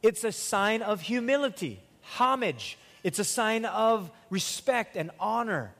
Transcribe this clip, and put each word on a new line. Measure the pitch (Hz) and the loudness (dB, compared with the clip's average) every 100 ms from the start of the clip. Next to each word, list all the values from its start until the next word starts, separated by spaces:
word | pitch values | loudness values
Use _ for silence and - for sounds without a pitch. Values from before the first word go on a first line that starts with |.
it's | 220 226 | 4 2
a | 226 | -4
sign | - - 202 202 220 | -4 -2 2 2 2
of | 214 208 | 0 -2
humility, | 156 247 240 277 277 185 160 95 - _ | 0 -2 2 2 0 -2 -8 -8 -16 _
homage. | - - 254 262 226 127 107 - - - | -16 0 2 2 0 -4 -8 -14 -20 -6
It's | 185 151 | -4 -2
a | 202 | -2
sign | - 220 226 226 | 0 2 0 0
of | 190 220 226 175 - - | 2 4 4 0 -14 -6
respect | 190 - - - 247 220 - | -4 -2 -4 0 0 0 -4
and | 160 - | -6 -2
honor. | 190 226 233 175 107 92 | 0 0 0 -2 -4 -12